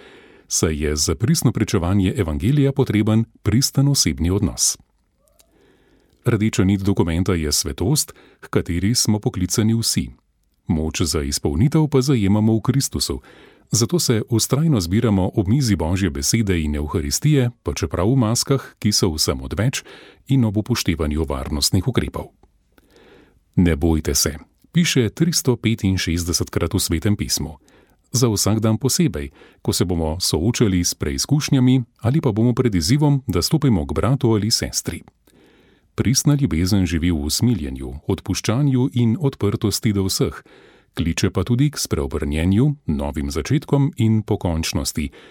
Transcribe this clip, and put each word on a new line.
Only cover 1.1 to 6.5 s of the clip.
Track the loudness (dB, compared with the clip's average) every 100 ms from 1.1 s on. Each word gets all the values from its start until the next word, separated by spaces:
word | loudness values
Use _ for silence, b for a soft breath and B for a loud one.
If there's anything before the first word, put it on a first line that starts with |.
pristno | 0 0 2 2
pričevanje | 0 0 0 2 2 2 0
evangelija | -2 0 0 2 2
potreben | 2 0 2 2 2 0 _
pristen | 0 0 0 2 2
osebni | 2 0 0 0
odnos. | 0 -2 -2 -4 -4 _ _ _ _ _ _ b b b b b b b b 0
Rdeča | 2 0